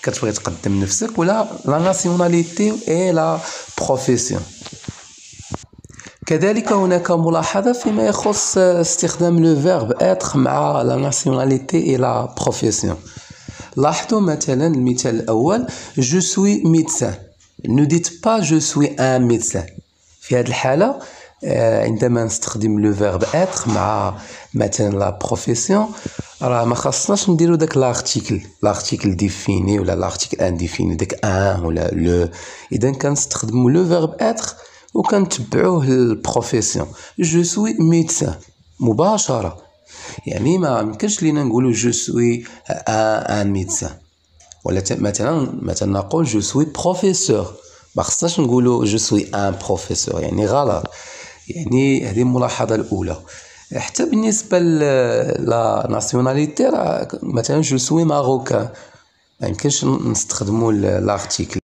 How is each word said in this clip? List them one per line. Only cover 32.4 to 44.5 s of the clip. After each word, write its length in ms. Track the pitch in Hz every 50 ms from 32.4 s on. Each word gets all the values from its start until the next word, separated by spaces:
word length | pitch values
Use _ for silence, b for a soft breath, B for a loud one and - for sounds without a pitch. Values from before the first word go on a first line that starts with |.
| B B B B B B
إذا 200 | - 113 104 131
كنستخدمو 800 | 139 131 - 143 143 143 - - - - - 110 110 123 127 123
لو 180 | 139 170 185
فيرب 280 | 165 170 175 160 156 - -
إتر 260 | - 220 226 - - - - B B B B B B B _
وكنتبعوه 920 | 110 - - 113 101 95 85 - - 120 - - - - 185 185 165 139
للبروفيسيون. 1040 | 131 131 127 123 120 110 - - - - 120 113 - - 117 104 - - - - - B B B B B -
Je 220 | 185 160 160 170 175
suis 300 | 170 - 208 208 220 - - 165 165 165
médecin. 380 | 165 160 160 - - 151 - 82 - - - _ _ _ _ _ _
مباشرة. 880 | - 120 107 110 160 196 220 202 - - 135 117 98 85 - - - _ _ _ B B B B B B B B B
يعني 300 | - - - 117 139 175
ما 220 | 190 175 147 127 113
يمكنش 420 | 107 110 107 - - 214 208 -
لينا 220 | - 156 147 147 143
نقولو 300 | 127 107 123 127 127 117
je 180 | 104 117 120
suis 560 | 120 - - - - 120 120 120 117 120 117 B B B B -
un, 540 | - - - - 110 110 110 110 107 107 -
un 180 | - - 104 101 101 98
médecin. 340 | 95 92 - - - - 78 - - - _ _ _ _ _ _ _ - _